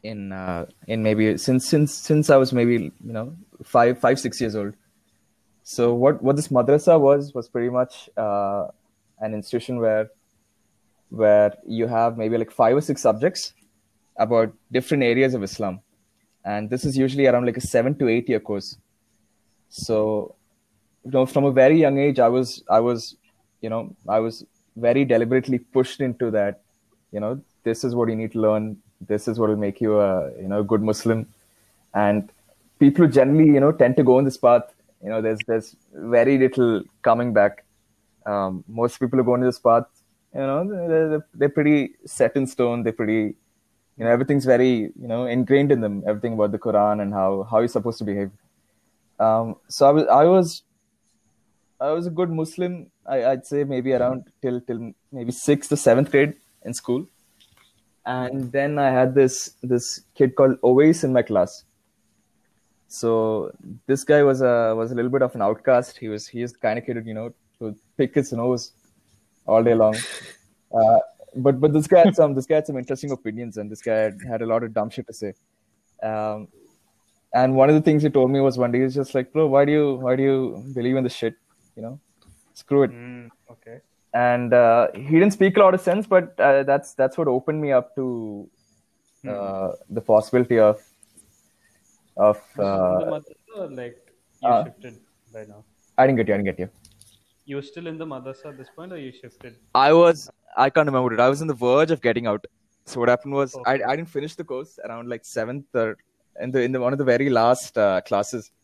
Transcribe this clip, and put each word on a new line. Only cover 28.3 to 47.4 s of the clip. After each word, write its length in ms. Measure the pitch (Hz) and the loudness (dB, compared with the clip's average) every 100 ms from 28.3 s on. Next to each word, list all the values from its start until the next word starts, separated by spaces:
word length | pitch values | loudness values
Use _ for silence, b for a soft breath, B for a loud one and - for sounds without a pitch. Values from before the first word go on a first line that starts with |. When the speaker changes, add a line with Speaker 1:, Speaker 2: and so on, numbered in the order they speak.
Speaker 1:
to 80 | 113 | -2
learn. 420 | 107 107 107 104 _ _ - | 0 0 -4 -12 _ _ -6
This 200 | 104 - | -4 -4
is 120 | 113 | -2
what 100 | 110 | 0
will 80 | 104 | 0
make 240 | 101 98 | -4 -2
you 180 | 113 107 | 0 2
a, 320 | 101 92 73 58 | 2 0 -4 -10
you 80 | 92 | -6
know, 140 | 104 | -4
good 220 | 104 110 | 0 0
Muslim. 440 | 110 104 113 113 110 _ _ _ _ _ _ 101 | 0 -2 -2 -4 -6 _ _ _ _ _ _ -2
And 360 | 104 104 101 _ _ _ _ _ | 0 0 -4 _ _ _ _ _
people 300 | 139 143 160 | 4 6 4
who 40 | |
generally, 360 | 127 135 151 156 | 6 4 6 6
you 120 | 139 | 6
know, 120 | 143 | 4
tend 260 | 160 123 - | 4 2 4
to 60 | |
go 160 | 131 127 | 4 4
in 60 | 139 | 2
this 120 | - | 2
path, 380 | 120 120 - _ _ _ | 4 4 0 _ _ _
you 80 | 98 | -8
know, 140 | 110 | -4
there's, 160 | 110 107 - | -4 -4 -4
there's 280 | 113 104 _ _ | -6 -6 _ _
very 460 | 76 107 117 123 139 | -16 0 2 4 4
little 460 | 131 131 120 104 - _ | 2 2 0 0 -4 _
coming 320 | - 113 123 | 0 0 0
back. 320 | 104 101 - _ _ _ _ _ _ 107 | 2 2 -2 _ _ _ _ _ _ -6
Um, 360 | 101 95 92 - | -4 -4 -8 -12
most 320 | 110 120 - | -4 -4 -2
people 180 | 127 131 | -2 0
who 80 | 120 | 0
go 80 | |
into 140 | 123 127 | 2 0
this 100 | 123 | 0
path, 280 | 120 117 120 _ _ _ _ - | 2 2 0 _ _ _ _ -8
you 60 | |
know, 260 | 135 143 190 196 170 | -4 -4 -6 -8 -2
they're, 220 | 160 160 | 0 0
they're, 180 | 151 - | -4 -8
they're 160 | 160 143 | -4 -2
pretty 460 | 151 147 147 131 _ - | 0 2 2 0 _ -20
set 300 | - 143 139 | -2 0 0
in 100 | 131 | -4
stone. 380 | - 120 120 | -2 -2 0
They're 100 | 117 | -4
pretty, 400 | 113 110 110 107 - _ _ _ _ _ - | -4 -2 -2 -2 -8 _ _ _ _ _ -6
you 80 | 117 | 0
know, 60 | |
everything's 340 | 120 135 143 127 | 0 2 0 4
very, 460 | 123 131 120 104 - | 4 4 2 -4 -10
you 60 | 123 | -8
know, 180 | 113 123 | -6 -2
ingrained 460 | 123 120 139 143 | -2 2 2 4
in 100 | 131 | 2
them, 220 | 107 101 107 | 0 -4 -4
everything 280 | 104 120 | -4 -4
about 180 | 110 104 | -2 -2
the 80 | 101 | -2
Quran 420 | 113 104 104 104 | -2 0 2 0
and 100 | 101 | -4
how, 360 | 101 95 98 | -2 -2 -2